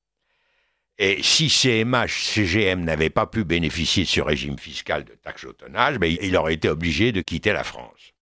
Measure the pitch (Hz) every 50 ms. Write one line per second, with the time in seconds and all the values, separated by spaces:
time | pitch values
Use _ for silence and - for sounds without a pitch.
0 | _ _ _ _ _ _ _ _ _ _ _ _ _ _ _ _ _ _ _ -
1 | 104 95 101 73 - - - - 160 143 - - - 131 117 110 110 120 127 123
2 | 113 95 - - - - - 110 104 87 85 110 107 92 92 92 87 80 80 76
3 | 80 78 - - 110 - - 113 107 80 85 85 85 76 - 87 82 - - -
4 | 87 - - - - 76 76 69 65 71 71 67 - - 71 - - - 82 76
5 | 71 - - - - 73 - - - 62 55 - - 62 - 104 120 143 151 113
6 | 87 82 82 - - 92 90 90 80 80 82 80 - 95 82 78 85 85 78 71
7 | 107 123 117 95 85 - - 80 - 107 101 76 60 - - - 62 58 - _
8 | - - _ _